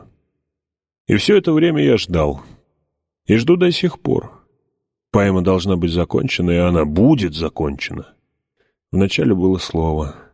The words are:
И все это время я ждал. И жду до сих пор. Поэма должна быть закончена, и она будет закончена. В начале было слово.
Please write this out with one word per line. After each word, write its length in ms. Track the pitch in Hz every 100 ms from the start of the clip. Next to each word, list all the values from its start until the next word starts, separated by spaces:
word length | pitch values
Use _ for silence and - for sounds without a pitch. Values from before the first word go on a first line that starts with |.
| - _ _ _ _ _ _ _ _ _ -
И 100 | 104
все 220 | - 208
это 160 | 170
время 280 | 156 170 151
я 140 | 143 113
ждал. 460 | - 87 76 67 - - _ _ _ _ _ _
И 120 | - 110
жду 200 | 127 175
до 160 | 180
сих 260 | 165 180 -
пор. 480 | - - - - _ _ _ _ _ _ _
Поэма 300 | 104 101 95
должна 360 | 90 92 95 90
быть 160 | 85
закончена, 580 | 85 85 - 131 - 87
и 60 | 85
она 280 | 87 87
будет 500 | 73 78 127 147 90
закончена. 800 | 78 80 - 76 71 - - - _ _ _ _ _ _ _ _
В 60 | 92
начале 360 | 98 - 143
было 220 | 92 92 92
слово. 600 | - 82 80 78 73 - -